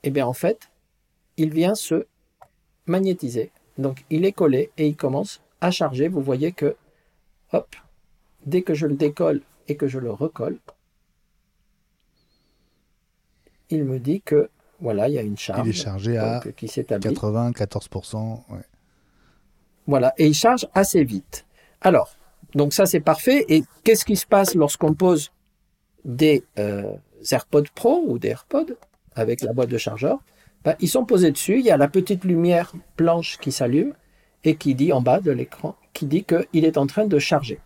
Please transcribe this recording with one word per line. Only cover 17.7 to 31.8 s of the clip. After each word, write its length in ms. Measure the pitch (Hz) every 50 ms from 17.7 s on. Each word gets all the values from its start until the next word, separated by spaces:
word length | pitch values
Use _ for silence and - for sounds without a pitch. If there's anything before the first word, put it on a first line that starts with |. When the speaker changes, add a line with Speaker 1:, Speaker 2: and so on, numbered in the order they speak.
| - 101 -
Speaker 2:
pour 180 | - - - -
cent, 400 | - - 110 110 110 110 113 - _
ouais. 100 | 107 95 - _ _ _ _ _ _ _ _ _ _ _ _ _ _ _ _ _ _ _ _ _ _ _ _
Speaker 1:
Voilà, 260 | - 143 135 123 131 131
et 100 | - 160
il 60 | 151 151
charge 340 | - - 226 254 247 - - _
assez 300 | 190 196 - - 180 147
vite. 420 | 123 104 95 - _ - - _ _ _ _ _ _ _ _
Alors, 340 | - 185 175 120 - - - _ _ _ _ _ - - -
donc 200 | 147 147 147 -
ça, 120 | - 196
c'est 140 | 185 - 160
parfait. 460 | 147 165 156 - - 254 262 285 262 -
Et 140 | 151 160 139 _ _ _ _
qu'est-ce 220 | 226 226 214 -
qui 100 | - 208
se 100 | 185 -
passe 300 | _ 214 196 196 185 -
lorsqu'on 380 | 175 147 147 - - - 151 156
pose 380 | 151 185 185 175 151 143 - _ _ _ _ _ _ _ _ _ _ _ _ _ _ _
des, 400 | 135 120 127 156 156 151 - - _ _ -
euh, 340 | 104 104 101 101 101 104 101 98 _ _ _ - - -
AirPods 400 | 143 120 - _ - 147 147 - _
Pro 300 | - - 233 285 349 339
ou 120 | 247 120 120
des 100 | - 107
AirPods 440 | 117 - - _ - 277 320 320 240 _ _ _ _ _ _ _ _
avec 260 | - 113 110 120 -
la 120 | - 117 120
boîte 160 | 127 127 117
de 80 | 120
chargeur ? 420 | 113 - - 107 107 123 160 247 277 _ _ _ _ _ _ _ _ _
Ben, 120 | 160 160 -
ils 100 | 185 175
sont 160 | - 262 247
posés 260 | 208 254 185 180 160
dessus, 280 | 143 - - - 202 262
il 60 | 254
y 60 | 226
a 60 | 165
la 100 | 139